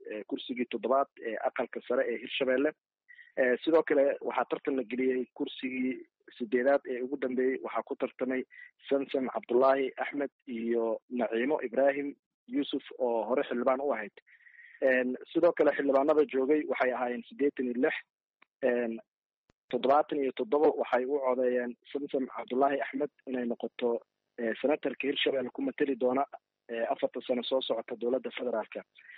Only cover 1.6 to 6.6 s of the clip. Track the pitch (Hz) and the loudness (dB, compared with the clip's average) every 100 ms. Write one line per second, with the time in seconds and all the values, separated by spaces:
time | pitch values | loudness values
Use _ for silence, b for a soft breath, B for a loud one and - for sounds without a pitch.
1.6 | 120 117 - 123 - 110 120 - 131 127 | -6 -8 -2 0 0 -4 -6 -4 0 2
2.6 | 151 - _ _ _ B B - 127 123 | 0 -2 _ _ _ B B 0 2 2
3.6 | - 160 160 147 139 120 117 117 120 156 | 4 4 4 4 4 2 -2 -2 -2 -4
4.6 | - 135 110 123 131 127 123 - - - | -2 -2 -2 0 0 0 -2 -6 -8 -6
5.6 | 131 127 127 131 - _ - - 117 123 | -6 -2 -2 -4 -10 _ -20 -10 0 2